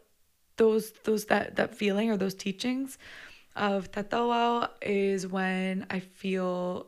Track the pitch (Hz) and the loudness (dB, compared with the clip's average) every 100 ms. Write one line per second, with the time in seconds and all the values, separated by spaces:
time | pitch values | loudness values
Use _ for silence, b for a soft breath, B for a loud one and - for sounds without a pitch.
0 | _ _ _ _ _ - 220 220 214 - | _ _ _ _ _ 4 6 6 0 -4
1 | - 214 208 202 - - - - 202 196 | -2 0 2 2 2 -2 -2 0 0 2
2 | 226 202 196 190 196 190 247 254 269 - | 2 2 0 -2 -6 -4 -2 -2 -6 -10
3 | B B B B B - 208 196 185 208 | B B B B B -2 0 0 -2 -6
4 | 202 233 240 233 240 240 - - - 202 | -2 0 2 2 2 2 -2 -4 -2 2
5 | 196 196 185 190 185 185 190 190 - 185 | 2 0 -2 -2 0 0 -2 -2 -4 -6
6 | 185 - 190 185 180 180 180 180 | -6 -8 -4 -2 0 -2 -2 -4